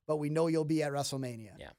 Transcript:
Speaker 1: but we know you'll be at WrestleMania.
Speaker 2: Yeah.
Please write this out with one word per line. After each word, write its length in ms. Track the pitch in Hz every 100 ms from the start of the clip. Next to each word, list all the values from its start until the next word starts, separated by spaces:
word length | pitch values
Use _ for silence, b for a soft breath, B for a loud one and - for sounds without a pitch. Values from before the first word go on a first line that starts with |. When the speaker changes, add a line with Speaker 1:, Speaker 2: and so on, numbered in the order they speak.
| -
Speaker 1:
but 100 | 156
we 120 | 147
know 180 | 156 165
you'll 160 | 160 151
be 160 | 156
at 100 | 147
WrestleMania. 680 | 143 139 135 127 117 104 -
Speaker 2:
Yeah. 120 | -